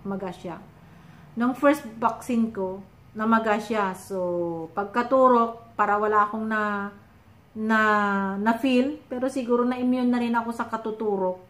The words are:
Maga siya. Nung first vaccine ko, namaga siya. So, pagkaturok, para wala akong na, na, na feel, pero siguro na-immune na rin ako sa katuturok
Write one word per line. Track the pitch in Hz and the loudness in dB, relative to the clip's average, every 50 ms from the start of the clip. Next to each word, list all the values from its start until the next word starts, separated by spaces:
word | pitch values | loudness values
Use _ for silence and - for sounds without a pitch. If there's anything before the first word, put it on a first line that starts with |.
| _ | _
Maga | 196 196 185 196 185 | -6 -8 -6 -6 -8
siya. | 175 - - 185 165 - - - - - - - - - - - - - - - - - | -10 -10 -12 -12 -12 -12 -14 -20 -20 -20 -20 -20 -20 -20 -20 -20 -20 -20 -20 -14 -4 -2
Nung | 233 254 262 | 0 0 0
first | - - 285 285 294 - 226 - | 4 4 4 4 4 0 -12 -10
vaccine | - 226 226 233 - - - 247 226 226 220 - | -2 -2 -2 -2 -2 -6 -2 0 0 0 0 -2
ko, | 202 190 185 185 196 196 - - - - - - 214 | -4 -6 -4 -6 -8 -12 -16 -20 -20 -20 -18 -8 -4
namaga | 220 220 226 220 226 220 208 214 | 0 2 2 2 2 2 0 -2
siya. | 220 - 233 220 202 190 185 185 | -2 -4 -2 -2 -2 -2 -4 -8
So, | - - 196 185 180 175 175 175 170 170 170 165 160 160 - - | -10 -8 -6 -4 -2 -2 -2 -2 -2 -4 -4 -6 -8 -8 -6 -6
pagkaturok, | 202 202 - 240 240 240 269 262 262 254 247 240 233 226 226 - - - - | -6 -4 -2 -4 -2 2 4 6 6 8 8 6 4 2 -2 -10 -16 -20 -4
para | - 208 208 208 208 | -2 0 2 2 2
wala | 214 214 214 214 208 208 | 2 2 4 4 2 2
akong | 214 220 220 | 0 -6 -4
na, | 220 220 214 208 208 208 202 202 202 202 - - - - - _ - - - _ _ _ 214 | -2 -2 -2 -2 -2 -4 -4 -6 -8 -12 -16 -20 -20 -20 -20 _ -20 -20 -20 _ _ _ -6
na, | 214 220 226 220 220 214 214 208 208 202 202 196 196 196 196 196 | -2 0 2 4 4 4 4 4 2 2 0 0 -2 -2 -4 -2
na | 202 226 226 233 | 0 0 0 2
feel, | - 269 254 247 254 285 302 302 - _ | 2 2 4 4 2 2 -2 -8 -10 _
pero | 262 247 254 | -6 -4 -4
siguro | 269 262 285 247 226 247 240 240 | -2 -2 -4 -2 0 0 2 2
na-immune | 247 254 247 247 247 247 254 247 247 | 0 0 0 0 0 0 2 2 2
na | 247 247 | 2 2
rin | 240 233 233 233 | 0 0 0 -2
ako | 226 233 233 | -2 -2 -6
sa | - 240 233 | -6 -6 -6
katuturok | - 220 - 226 214 - 226 214 202 190 190 185 185 185 - - | -6 -6 -6 -6 -6 -4 -2 -2 0 0 0 -2 -2 -4 -10 -20